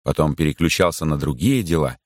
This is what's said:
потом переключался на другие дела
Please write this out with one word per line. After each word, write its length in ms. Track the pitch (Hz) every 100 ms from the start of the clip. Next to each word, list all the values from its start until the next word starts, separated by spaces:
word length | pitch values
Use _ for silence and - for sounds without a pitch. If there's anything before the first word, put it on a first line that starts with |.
потом 340 | - 69 78 69
переключался 680 | 78 - 82 - 90 - 78
на 100 | 76
другие 460 | 71 64 95 131
дела 380 | 87 82 69 64